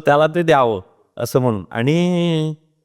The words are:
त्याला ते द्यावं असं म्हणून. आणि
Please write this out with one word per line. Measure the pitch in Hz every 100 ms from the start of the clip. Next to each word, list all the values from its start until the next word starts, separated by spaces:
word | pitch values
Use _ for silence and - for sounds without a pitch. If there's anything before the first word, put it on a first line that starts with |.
| 151
त्याला | 147 156
ते | 165
द्यावं | 165 143 120 101 - _ _ -
असं | 123 139
म्हणून. | 127 104 87
आणि | 113 123 165 175 180 170 160 156 156 _ _